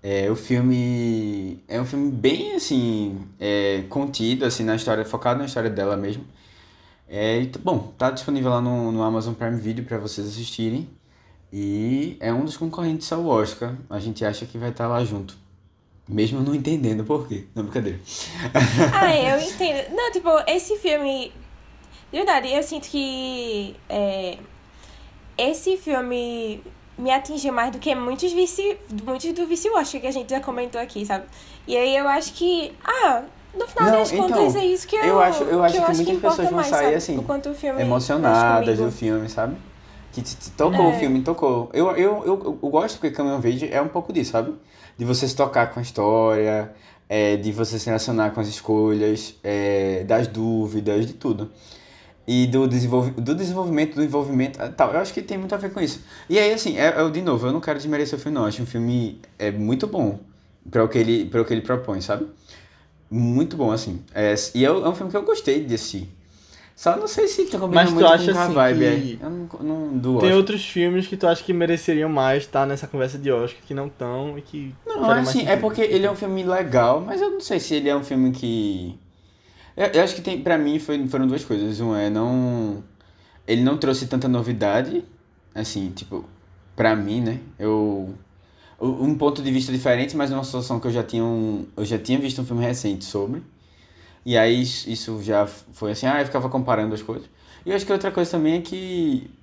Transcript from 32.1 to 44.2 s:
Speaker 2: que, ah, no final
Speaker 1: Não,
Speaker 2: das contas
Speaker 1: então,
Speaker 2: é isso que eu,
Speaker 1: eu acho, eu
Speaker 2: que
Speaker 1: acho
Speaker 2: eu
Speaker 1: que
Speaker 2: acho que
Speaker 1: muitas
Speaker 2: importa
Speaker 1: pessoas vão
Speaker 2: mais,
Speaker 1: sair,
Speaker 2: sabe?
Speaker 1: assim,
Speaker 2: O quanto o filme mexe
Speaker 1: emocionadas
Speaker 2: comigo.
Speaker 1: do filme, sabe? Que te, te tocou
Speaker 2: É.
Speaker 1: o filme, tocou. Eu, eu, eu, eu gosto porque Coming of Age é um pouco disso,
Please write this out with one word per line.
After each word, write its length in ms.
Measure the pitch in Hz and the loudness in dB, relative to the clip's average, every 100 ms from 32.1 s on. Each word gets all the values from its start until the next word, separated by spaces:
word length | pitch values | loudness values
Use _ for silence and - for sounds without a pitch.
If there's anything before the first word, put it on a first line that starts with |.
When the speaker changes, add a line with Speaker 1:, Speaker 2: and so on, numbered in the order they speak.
| 285 294 | 2 -2
Speaker 2:
que, 400 | - 349 349 294 - | -2 0 0 -2 -8
ah, 380 | - 508 381 240 277 - - 370 | -4 2 4 4 -2 -18 -14 -8
no 100 | 466 | -4
final 240 | 466 440 | 2 6
Speaker 1:
Não, 80 | 220 | 6
Speaker 2:
das 120 | - | 4
contas 380 | 370 370 415 403 | 2 2 4 4
Speaker 1:
então, 120 | 403 | 4
Speaker 2:
é 40 | 370 | 2
isso 220 | 370 - | 0 0
que 80 | 427 | 2
eu, 80 | |
Speaker 1:
eu 160 | 392 381 | 4 6
acho, 240 | 359 320 | 6 4
eu 160 | 285 339 | 2 4
Speaker 2:
que 60 | 240 | 4
Speaker 1:
acho 100 | 175 | 4
Speaker 2:
eu 60 | 339 | 2
Speaker 1:
que 60 | |
Speaker 2:
acho 120 | 165 | 2
que 80 | 349 | 2
Speaker 1:
muitas 60 | 370 | 2
Speaker 2:
importa 180 | 339 330 | 2 2
Speaker 1:
pessoas 120 | 359 | 2
vão 60 | 349 | 2
Speaker 2:
mais, 100 | 294 | 2
Speaker 1:
sair, 160 | - - | 2 4
Speaker 2:
sabe? 100 | - | 2
Speaker 1:
assim, 220 | 320 160 | 0 -4
Speaker 2:
O 40 | |
quanto 260 | 110 277 285 | -2 -4 -4
o 40 | |
filme 220 | 285 285 262 | -6 -4 -2
mexe 100 | 123 | 0
Speaker 1:
emocionadas 800 | 123 127 151 143 113 117 113 117 110 | 0 2 2 4 6 6 4 4 2
Speaker 2:
comigo. 80 | 117 | 0
Speaker 1:
do 60 | |
filme, 380 | 117 110 110 110 | -2 -2 -2 -2
sabe? 280 | - 113 175 - - - - - | -4 -4 -6 -14 -20 -20 -20 -12
Que 100 | - | -10
te, 120 | 120 - | -10 -12
te 120 | - | -14
tocou 340 | - 156 180 175 | 0 2 6 4
Speaker 2:
É. 40 | 151 | 4
Speaker 1:
o 40 | |
filme, 220 | 143 131 | 2 2
tocou. 480 | 131 170 143 120 117 | 0 0 2 2 0
Eu, 160 | - 180 | 0 2
eu, 320 | 175 196 208 170 | 4 2 2 0
eu, 340 | 196 190 151 | 0 -2 -4
eu 60 | 143 | 0
gosto 260 | 151 214 - | 2 0 -2
porque 160 | 156 - | -4 -2
Coming 180 | 143 | -2
of 140 | 139 151 | 0 0
Age 220 | 127 151 | 0 -2
é 80 | 139 | -2
um 60 | 151 | 0
pouco 220 | 175 170 | -4 -2
disso, 200 | 175 | -4